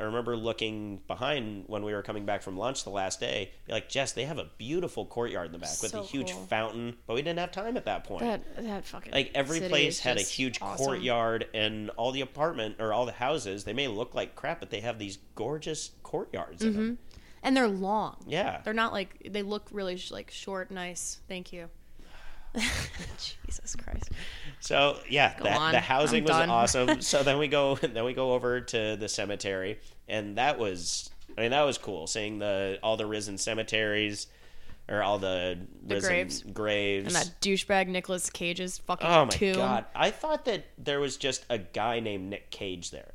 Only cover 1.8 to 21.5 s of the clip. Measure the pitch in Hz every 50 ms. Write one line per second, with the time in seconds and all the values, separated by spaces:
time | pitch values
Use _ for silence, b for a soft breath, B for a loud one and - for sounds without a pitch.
1.8 | 104 104 104 101 98 - 107 107 101 104 101 95 - 98 92 92 107 127 139 -
2.8 | - 98 98 98 95 95 - - 120 127 131 107 95 - b b b - 110 110
3.8 | - - - 135 135 - - 113 123 147 165 117 82 78 - - 110 123 156 185
4.8 | 175 120 - 113 98 - - 117 120 120 - 95 87 80 82 85 87 - - -
5.8 | - - - 214 202 190 143 139 123 110 107 95 95 - 117 110 110 110 107 117
6.8 | 120 117 120 - - - 113 127 147 170 170 170 175 175 - 190 208 233 254 220
7.8 | - 220 190 165 - - - 175 233 233 208 262 - - - - 233 226 202 190
8.8 | - - - - - - - 139 127 - - 139 139 131 165 165 185 180 156 147
9.8 | 147 147 170 - - 127 120 104 95 - - 131 131 127 113 - 98 98 98 -
10.8 | 135 139 131 120 120 123 117 117 113 113 113 110 110 - - 110 107 110 110 107
11.8 | 107 107 - - 117 127 131 135 131 127 - 139 151 170 156 123 110 107 101 -
12.8 | 113 107 107 117 127 117 107 - 123 139 160 151 101 98 98 104 98 104 110 135
13.8 | 143 127 101 104 123 - - 123 95 - - - - 147 170 170 - - - 101
14.8 | 110 120 117 110 104 98 98 - - - - - - 131 156 156 147 170 156 -
15.8 | - - - - - - - 170 220 - - 92 - - - - 220 226 208 214
16.8 | 220 226 240 - b b b b b b b b b 254 262 269 247 214 196 185
17.8 | 190 190 214 214 185 143 - - - - 139 170 214 - - - - 214 220 226
18.8 | 226 - - 202 190 - - - - - 196 208 202 196 208 208 - - - 208
19.8 | 196 180 180 185 - - - 196 202 - - - - 202 196 185 180 - 196 185
20.8 | 180 180 175 - - - - - - - 190 180 180 -